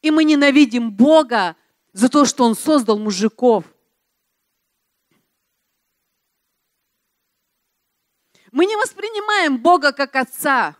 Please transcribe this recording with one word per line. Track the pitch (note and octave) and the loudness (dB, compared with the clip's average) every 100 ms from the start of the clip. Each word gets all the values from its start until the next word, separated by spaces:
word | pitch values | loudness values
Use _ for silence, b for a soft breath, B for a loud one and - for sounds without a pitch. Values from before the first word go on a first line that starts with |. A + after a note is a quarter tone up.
И | D#4 | 0
мы | D#4 | 0
ненавидим | D#4 D4+ C#4+ C#4 C#4 A#3+ A#3 | 2 2 4 4 2 0 -6
Бога | G3 C4 D#4+ C#4 A#3 F3+ D#3+ _ _ _ | 0 4 4 2 -2 -4 -8 _ _ _
за | F#3+ B3 | -2 0
то, | D4 | 2
что | C4 - | 0 0
Он | A#3+ | -2
создал | A3 - D4+ A3 G#3 | 0 0 -2 0 -4
мужиков. | G#3+ F#3 G#3+ - B3 G#3+ D#3+ _ _ _ _ _ _ _ _ _ _ _ _ _ _ _ _ _ _ _ _ _ _ _ _ _ _ _ _ _ _ _ _ _ _ _ _ _ _ _ _ _ _ _ _ _ _ _ _ | -4 -4 -4 0 0 0 -4 _ _ _ _ _ _ _ _ _ _ _ _ _ _ _ _ _ _ _ _ _ _ _ _ _ _ _ _ _ _ _ _ _ _ _ _ _ _ _ _ _ _ _ _ _ _ _ _
Мы | B3+ | -2
не | F#4 G#4+ | -2 -2
воспринимаем | A#4+ - G#4 G#4+ G#4+ G#4 E4 C4 | -6 -6 -10 -8 -4 -2 -2 -2
Бога | C4 F4 C#4+ | 0 2 0
как | C4+ C4+ C4+ | -4 -6 -6
отца. | B3 - D4 C4 E3+ D3 | -6 -6 -2 -2 -2 -8